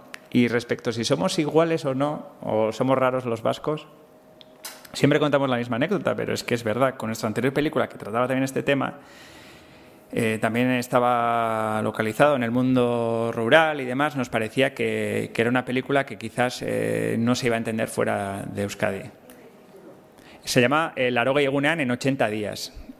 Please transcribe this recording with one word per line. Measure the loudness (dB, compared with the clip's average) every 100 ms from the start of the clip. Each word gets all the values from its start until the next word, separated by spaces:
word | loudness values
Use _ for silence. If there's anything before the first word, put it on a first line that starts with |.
| -18 -20 -2
Y | 2 4
respecto | 2 -2 -4 -4
a |
si | -2
somos | 0 0 0 0
iguales | 2 2 2 0 -2
o | -2
no, | -2 -4 -10 -10
o | -2 0 0
somos | 0 0 2
raros | 2 0 -4
los | -2
vascos, | -2 -2 -4 -6 -8 -20 -20 -20 -20 -20 -20 -18 -18 -16 -14
siempre | 0 2 4
contamos | 2 2 2
la | -2
misma | -2 -2
anécdota, | -2 0 -2 -2
pero | -2 -4
es |
que | -2
es | -2
verdad, | 0 0 0 -2
con | -8
nuestra | -4 -4
anterior | -2 -2
película | 0 0 0 -4
que | -6
trataba | -6 -2 0
también | 0
este | -2 -2
tema, | 0 0 0 -8 -18 -20 -20 -20 -20 -20 -20 -20 -20 -20 -8
eh, | -2 -2 0
también | 0 2 2
estaba | 0 2 4 4 4 2 2 2 0 0 0
localizado | -2 0 -2 4 4 4
en |
el | 0
mundo | 0 2 4 4 2 0 0 -2
rural | 0 4 6 4 0
y | -4
demás, | -2 -2 -2
nos | -2
parecía | -2 -2 0 0 0
que, | -2 -2 -2 -2 -4
que | 0
era | 2
una | 2 0
película | -4 0 0 0
que | -6
quizás, | -8 0 0 0
eh, | -4 -2 -2 0 0 0
no | 2
se | 2 0
iba | 0
a |
entender | -2 -4 -4
fuera | -2 0 0 -2 -6 -8
de | -4
Euskadi. | -6 -2 -4 -4 -10 -18 -20 -20 -20 -20 -20 -20 -20 -20 -20 -20 -20 -16
Se | 0 4
llama, | 4 4 0 0
eh, | 0
Laroga | 2 2 2
y | 2
Egunean | 2 0 0
en | 0
ochenta | 0 0 0 0
días, | -2 -6 -8 -10 -14 -16 -6